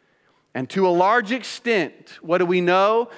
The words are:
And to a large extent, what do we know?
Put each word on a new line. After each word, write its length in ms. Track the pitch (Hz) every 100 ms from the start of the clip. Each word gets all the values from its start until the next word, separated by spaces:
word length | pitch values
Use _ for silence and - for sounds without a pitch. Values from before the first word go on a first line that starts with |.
| _ _ _ _ _ 123
And 120 | 127
to 160 | 190 190
a 20 |
large 420 | 175 190 240 202
extent, 840 | 247 - - 240 220 143 - - -
what 180 | 165 175
do 60 | 180
we 120 | 185
know? 520 | 180 185 196 226 240